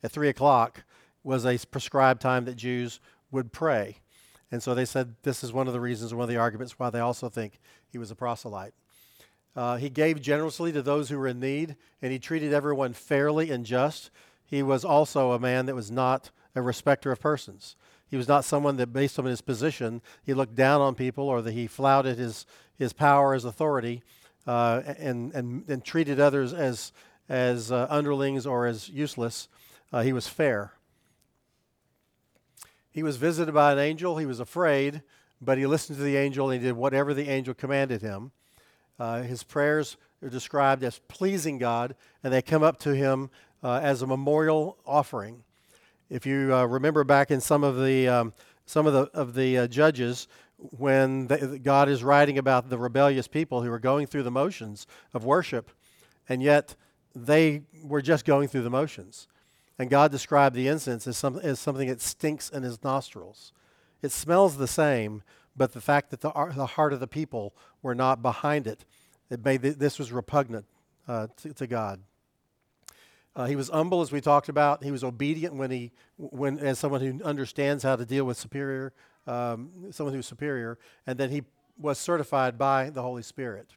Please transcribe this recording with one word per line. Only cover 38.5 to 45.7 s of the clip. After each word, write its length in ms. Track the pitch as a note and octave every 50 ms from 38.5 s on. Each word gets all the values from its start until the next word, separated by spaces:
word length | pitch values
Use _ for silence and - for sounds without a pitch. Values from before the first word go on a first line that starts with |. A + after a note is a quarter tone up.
| _ _ _ _ _ _ _ _ _ _
Uh, 220 | B2 A2+ A#2 A#2 B2
his 200 | A#2+ B2+ A#2 -
prayers 540 | _ - D3+ C#3+ D3 D3+ D#3 D3 - - _ _ _ _ _ -
are 60 | C#3
described 560 | A#2+ C3 - - - D3 C#3 C3+ C3+ C3 B2+
as 160 | B2 A#2 - _ _
pleasing 500 | - - F#3+ F#3+ G3 F#3+ D3 D#3+ D3 C3
God, 380 | B2 A#2+ A#2 A#2 A#2+ C3 C3+ _ _ _ _ _ -
and 100 | C3+ B2+
they 100 | C3 B2+
come 200 | - D#3+ D#3 D#3
up 160 | D#3 D#3+ -
to 140 | - D3 C#3+
him, 360 | C3+ C#3 C3+ C3+ C3 C3+ C3+ _ - _ _ _ _ -
uh, 160 | B2+ B2 C3 D3+
as 200 | C#3+ C#3 B2 B2
a 40 |
memorial 720 | C3 C3 C3 C#3 C#3+ D3 D3+ D#3 D#3 D#3 D#3 D3+ - - _ _
offering. 560 | - C3+ D3 C#3 - - A#2+ G2 G#2 A#2 A#2+ A#2 _ _ _ _ _